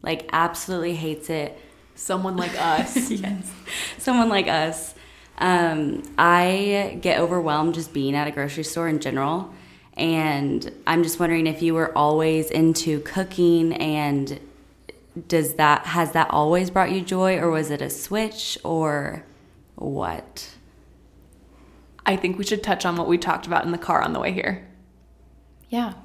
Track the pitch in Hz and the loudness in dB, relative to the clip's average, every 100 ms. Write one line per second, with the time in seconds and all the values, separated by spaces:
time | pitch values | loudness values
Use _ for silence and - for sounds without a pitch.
0 | 165 160 - 160 170 170 - 180 170 165 | -6 -6 -2 0 0 -2 -6 -4 -2 -4
1 | 160 151 - 160 147 - - - - - | -4 -6 -6 -4 -6 -10 -20 -20 -20 -14
2 | - 185 185 180 175 - 165 156 - 262 | -6 -4 -2 -2 -4 -2 0 0 0 -2
3 | 247 208 196 196 - - - - - - | -2 -4 -4 -6 -8 -14 -10 -8 -8 -6
4 | - 247 226 196 - 160 160 160 - - | 0 2 4 2 2 2 0 -4 -10 -14
5 | - - - - 185 180 170 156 147 - | -20 -20 -16 -2 2 4 2 0 -2 -4
6 | - - 170 175 180 190 202 202 190 175 | -6 2 6 6 4 2 2 0 0 -2
7 | 180 - 170 180 165 151 160 165 160 143 | 0 2 2 0 0 0 0 -2 -4 -4
8 | 135 143 147 147 143 151 156 170 165 151 | -2 0 -2 -4 -6 -6 -6 -2 0 0
9 | 135 135 139 170 190 - - - - - | -2 -2 -2 -2 -6 -14 -20 -20 -18 -4
10 | 165 160 156 143 139 - - - - 165 | 0 0 0 0 0 -2 -4 -8 0 2
11 | 165 - 170 165 160 156 165 165 160 - | 2 2 2 2 0 0 0 2 2 2
12 | 147 156 160 160 156 156 160 160 165 151 | 4 4 4 2 0 4 4 4 0 -2
13 | 147 190 185 175 175 170 165 - 156 151 | -2 -4 -4 2 4 6 4 0 -2 0
14 | 147 143 135 147 - - - _ - - | 0 0 -2 -8 -14 -20 -20 _ -20 -20
15 | _ 170 - 165 151 143 151 147 - 170 | _ -14 0 2 2 2 4 4 2 0
16 | 160 165 - - 151 175 185 190 185 190 | 0 2 2 2 4 4 2 2 2 0
17 | 180 185 190 180 165 160 147 147 - - | -2 0 2 2 2 0 -2 -4 -6 -8
18 | - 208 220 214 - - - 165 156 147 | -4 -2 -4 -6 -8 -8 -4 0 0 0
19 | 139 160 - - _ - _ - - - | -4 -8 -14 -20 _ -20 _ -10 -8 -6
20 | 85 82 - - - - - _ - - | -6 -8 -12 -16 -18 -20 -20 _ -20 -20
21 | - - - - - - - - - - | -20 -20 -20 -20 -20 -20 -20 -20 -20 -4
22 | - 190 185 185 196 208 208 180 180 170 | 0 0 0 -2 -2 -2 0 0 0 -2
23 | 160 175 180 170 170 170 175 170 - 165 | 2 2 2 -2 0 -2 0 -4 0 0
24 | - 160 - 185 - 185 - - - _ | 2 -2 -2 -2 -4 -6 -10 -20 -20 _
25 | _ _ - - _ _ - 233 226 - | _ _ -20 -20 _ _ -8 -4 -4 -8